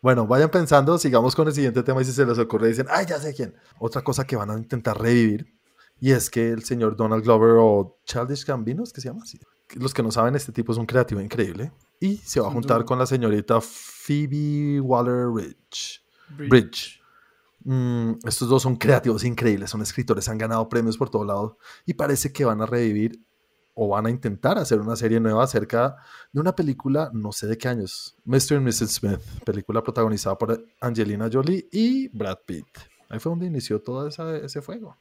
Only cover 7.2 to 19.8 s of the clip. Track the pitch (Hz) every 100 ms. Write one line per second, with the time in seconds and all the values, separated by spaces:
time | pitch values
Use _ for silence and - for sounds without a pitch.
7.2 | 110 110 113 113 113 104 95 _ - 127
8.2 | 123 139 - 131 110 143 240 - 127 190
9.2 | 226 - _ _ _ - 127 131 113 113
10.2 | 117 139 - 117 117 117 113 127 123 101
11.2 | 101 - 98 87 139 _ _ _ 190 208
12.2 | - - 104 120 113 117 117 127 127 131
13.2 | 117 107 101 117 113 - - - - 147
14.2 | 147 147 147 147 147 143 135 123 120 123
15.2 | 123 113 82 - _ - - - _ _
16.2 | _ 143 143 131 90 - - - _ _
17.2 | _ _ _ _ - 131 123 120 113 113
18.2 | 107 - 120 131 131 120 - 127 120 107
19.2 | 123 117 123 101 101 110